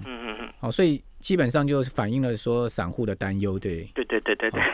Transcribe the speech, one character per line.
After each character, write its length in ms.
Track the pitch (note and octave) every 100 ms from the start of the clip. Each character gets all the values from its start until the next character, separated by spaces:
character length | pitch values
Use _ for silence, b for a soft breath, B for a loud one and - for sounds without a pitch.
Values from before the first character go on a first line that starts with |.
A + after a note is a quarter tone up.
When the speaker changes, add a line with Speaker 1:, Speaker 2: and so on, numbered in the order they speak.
| A#2
Speaker 1:
嗯， 140 | A#2+ A#2
嗯， 100 | G#2+
嗯。 80 | A#2 -
Speaker 2:
好， 100 | A#2+
所 160 | D3+ F3
以 160 | C#3+ - -
基 180 | - F#3
本 120 | B2
上 160 | D3 C#3+
就 160 | C#3+
反 280 | C3 - D3+
映 100 | C3
了 140 | B2+ A2
说 320 | A#2+ A#2+ A#2
散 240 | - F2
户 140 | - G#2+
的 100 | F#2+
担 240 | G2 G2
忧， 180 | G2 F#2+
对。 320 | G2 E2 - -
Speaker 1:
对， 80 | -
对， 140 | A2
对， 160 | - G#2
对， 160 | A2
对。 80 | -
Speaker 2:
好， 100 | -